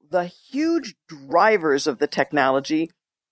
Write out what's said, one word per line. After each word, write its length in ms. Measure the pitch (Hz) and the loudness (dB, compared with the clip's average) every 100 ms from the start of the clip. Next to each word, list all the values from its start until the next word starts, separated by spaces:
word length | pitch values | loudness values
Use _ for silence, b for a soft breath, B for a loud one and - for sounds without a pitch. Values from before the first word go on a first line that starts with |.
| 147 | _
The 140 | 180 | -4
huge 720 | 180 - _ 269 320 330 254 165 _ | -4 -10 _ -4 -2 -2 -4 -18 _
drivers 760 | 151 139 165 208 214 160 139 151 | -20 -2 4 4 4 2 0 0
of 140 | 120 | -2
the 80 | 143 | -4
technology, 800 | - 139 147 135 135 139 156 165 _ _ _ _ | -2 -2 2 2 2 0 -2 -4 _ _ _ _